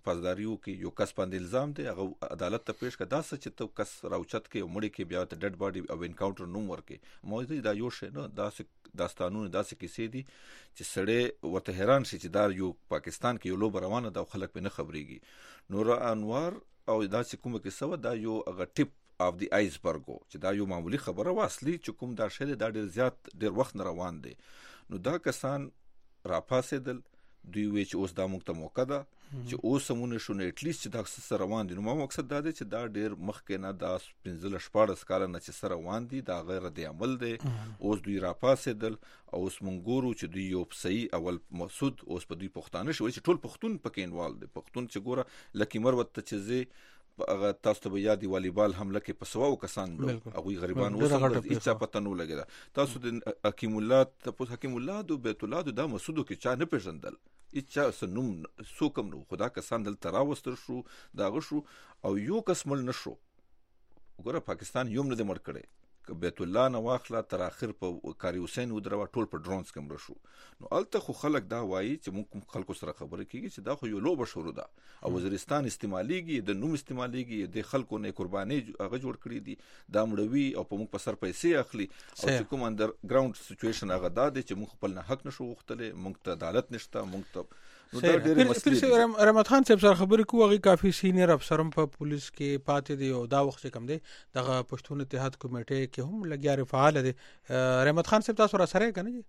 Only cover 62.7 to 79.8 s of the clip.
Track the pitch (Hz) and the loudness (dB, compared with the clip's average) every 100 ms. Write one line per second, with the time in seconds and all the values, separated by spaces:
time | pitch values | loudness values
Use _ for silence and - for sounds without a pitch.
62.7 | 139 123 120 - - _ _ _ - _ | -2 -2 -6 -10 -12 _ _ _ -20 _
63.7 | _ _ - - - 113 156 - 90 101 | _ _ -20 -20 -10 -6 -4 -4 -8 -4
64.7 | 131 127 113 139 117 104 90 - 69 - | -4 -2 0 0 0 -2 -4 -8 -10 -14
65.7 | - - - - 82 87 - 87 107 131 | -20 -20 -20 -14 -4 -4 -2 0 4 4
66.7 | 123 117 127 - 113 - 95 90 - 110 | 2 0 -2 -2 -6 -4 -4 -4 -4 -8
67.7 | - 92 85 - - 92 90 87 127 123 | -4 -6 -4 -8 -6 -4 -4 -6 -4 -4
68.7 | 107 95 101 98 123 110 85 82 95 - | -4 -4 -4 -2 -2 -2 -4 -4 -6 -6
69.7 | - 73 73 - - - - - - - | -12 -10 -12 -14 -18 -20 -20 -20 -18 -2
70.7 | 165 220 214 - 123 147 147 95 117 107 | -2 0 -2 -2 -4 0 0 0 -4 -2
71.7 | 92 104 156 - 95 104 104 - 107 95 | -2 -2 -4 -6 -8 -8 -12 -10 -10 -8
72.7 | 90 80 - 71 87 101 127 196 - 101 | -8 -8 -10 -10 -10 -10 -10 -10 -10 -6
73.7 | 113 117 104 135 160 113 87 80 55 - | -4 -4 -2 0 0 -2 -6 -8 -8 -12
74.7 | - - - - 90 92 98 - 147 127 | -18 -20 -8 -2 -2 0 -2 0 -2 0
75.7 | - 104 92 110 180 170 139 98 98 143 | -4 -4 -4 -2 -2 -2 -2 -2 -2 -2
76.7 | 151 - 127 123 127 120 110 90 110 - | -4 -4 -6 -4 -4 -4 -4 -4 -4 -2
77.7 | 135 120 107 104 - 90 98 98 143 110 | -2 -2 -6 -6 -6 -4 -2 -2 -2 -4
78.7 | - 98 127 131 107 117 117 107 104 - | -6 -4 -4 -4 -8 -8 -10 -10 -14 -16
79.7 | - | -20